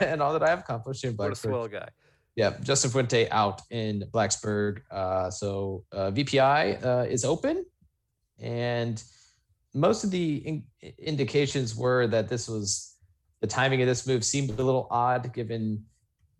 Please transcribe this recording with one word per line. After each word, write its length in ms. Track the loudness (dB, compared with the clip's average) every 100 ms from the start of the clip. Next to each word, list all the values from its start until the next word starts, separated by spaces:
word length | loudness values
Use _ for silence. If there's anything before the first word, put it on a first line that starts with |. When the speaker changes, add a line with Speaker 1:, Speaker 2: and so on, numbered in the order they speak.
Speaker 1:
and 220 | 0 2
all 100 | 2
that 100 | 2
I 60 | 2
have 120 | 2
accomplished 440 | -2 -8 -6 -6
in 120 | -4 -2
Speaker 2:
What 100 | -2
a 40 |
Speaker 1:
Blacksburg. 40 | -2
Speaker 2:
swell 320 | -2 -2 -4
guy. 200 | -8 -12 _ _ _ _
Speaker 1:
Yeah, 220 | 2 2 2
Justin 300 | 0 2 2
Fuente 380 | 2 2 2 2
out 300 | 4 2 0 -8
in 360 | -6 -4 -4 -2
Blacksburg. 720 | 0 0 0 -2 0 0 -2 -8
Uh, 380 | -6 -2 0 -2
so, 540 | -4 -4 -4 -4 -6 -8
uh, 180 | -4 -2
V 120 | 0
P 140 | 2 4
I, 340 | 4 4 2 0
uh, 280 | 0 0 2
is 200 | 0 0
open, 400 | 0 0 -2 -4 _ _ _ _ _ _ _
and 640 | -6 -4 -2 -2 -2 -4 -10 _ _ _ _ _ _
most 300 | 2 4 4
of 80 | 0
the 260 | 0 0 -2
in-, 260 | -4 -8 -8 _ -20 -12
indications 800 | -6 -2 2 2 2 0 -2 -2
were 320 | 2 4 4
that 200 | 2 0
this 200 | -4 -4
was, 480 | -4 -2 -4 -6 _ _ _ _ -6
the 60 | -4
timing 340 | 2 2 4
of 60 | 2
this 180 | 2
move 200 | 0 0
seemed 260 | 0 0 -2
a 120 | 0
little 240 | 2 2 0
odd, 420 | 0 2 0 -2
given 520 | -8 -6 -4 -2 -4 -8 _ _ _ _ _